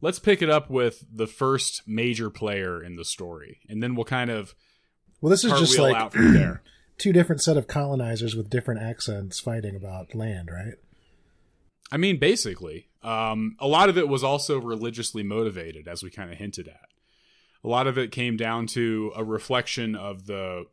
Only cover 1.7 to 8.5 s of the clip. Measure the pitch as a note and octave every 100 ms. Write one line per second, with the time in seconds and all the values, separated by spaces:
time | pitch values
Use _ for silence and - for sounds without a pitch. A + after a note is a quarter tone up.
1.7 | - - A2 B2 A2+ A2 - G#2+ G2 F#2
2.7 | F2 E2+ F2 E2+ - F2 D#2+ C#2+ - -
3.7 | G#2+ A#2+ B2 A2+ B2+ A#2+ A2+ F#2+ - _
4.7 | _ _ _ _ _ D3+ G3 A#3 D#3 E3
5.7 | C#3 C#3 A2+ A2 - - - - - -
6.7 | _ _ - G3+ F3 F3 D3 - D3+ -
7.7 | D3 C#3+ C#3 A#2 A2+ A2+ A2 G#2